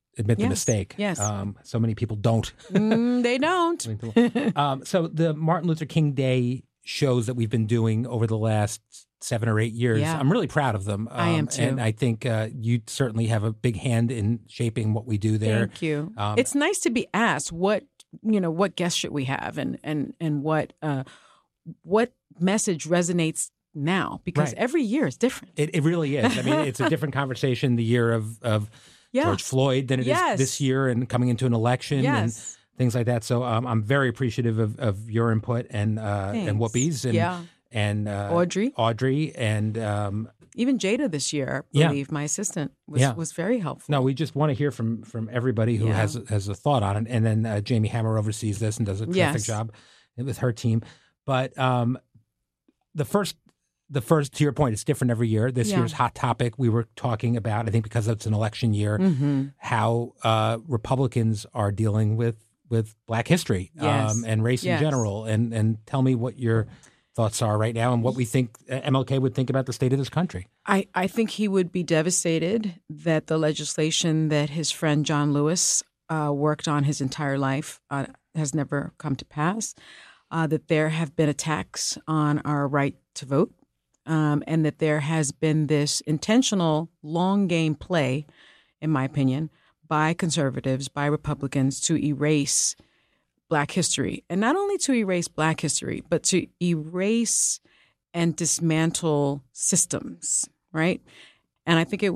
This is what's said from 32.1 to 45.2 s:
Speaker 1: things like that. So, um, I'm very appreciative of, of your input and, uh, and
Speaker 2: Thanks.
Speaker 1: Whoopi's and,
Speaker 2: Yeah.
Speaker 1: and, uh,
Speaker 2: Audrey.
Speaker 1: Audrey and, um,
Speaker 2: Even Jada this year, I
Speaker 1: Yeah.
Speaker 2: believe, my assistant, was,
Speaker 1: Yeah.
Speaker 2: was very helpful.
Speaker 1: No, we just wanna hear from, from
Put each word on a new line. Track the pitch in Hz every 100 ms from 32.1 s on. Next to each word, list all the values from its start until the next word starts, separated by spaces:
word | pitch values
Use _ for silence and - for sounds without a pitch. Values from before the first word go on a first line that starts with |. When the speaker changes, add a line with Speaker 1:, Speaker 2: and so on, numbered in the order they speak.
| - 113 113 - - _ -
Speaker 1:
things | 127
like | 120 117
that. | 120
So, | - 120
um, | 127 113 127
I'm | 110
very | 107 139 131
appreciative | 117 127 117 117 110
of, | 110 -
of | 123 98 113
your | 110 117
input | 110 117 120 120
and, | 104 107 110
uh, | 107 101 98
and | 226 175
Speaker 2:
Thanks. | 104
Speaker 1:
Whoopi's | 113 120 147 139
and, | 127
Speaker 2:
Yeah. | 110 175 180 170 _ _
Speaker 1:
and, | 110 104 104 104
uh, | 101 101
Speaker 2:
Audrey. | 170 175 190 233 -
Speaker 1:
Audrey | 113 113 131 139 156
and, | - 113 107 107 110
um, | 107 104 101 101 113 _ - -
Speaker 2:
Even | 240 262
Jada | 190 240 277
this | 151 -
year, | 147 131 131
I | -
Speaker 1:
Yeah. | 143 160
Speaker 2:
believe, | 143 135
my | 147
assistant, | 147 - 208 180 143 _ -
was, | 135
Speaker 1:
Yeah. | 135
Speaker 2:
was | 113 165
very | - 180 247
helpful. | 160 - -
Speaker 1:
No, | 147
we | 131
just | 135 151 139
wanna | 151
hear | 120 143
from, | - 113 113
from | 104 117